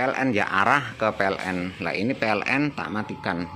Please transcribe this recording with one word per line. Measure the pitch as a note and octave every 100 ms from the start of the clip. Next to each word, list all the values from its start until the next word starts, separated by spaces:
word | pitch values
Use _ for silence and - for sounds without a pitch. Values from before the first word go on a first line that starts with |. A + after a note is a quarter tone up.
| C3
L | -
N, | C3
ya | G#2 G2
arah | F#2+ G#2+ C#3 B2 -
ke | A2
P | G#2
L | G2 F#2+
N. | F#2 F#2 F2+ F2+
Lah, | F2
ini | D2 G#2+ C3+
P |
L | A2 G#2 -
N | C3 D3
tak | C#3 D#2
matikan. | G2+ G#2+ G2+ - F2 F2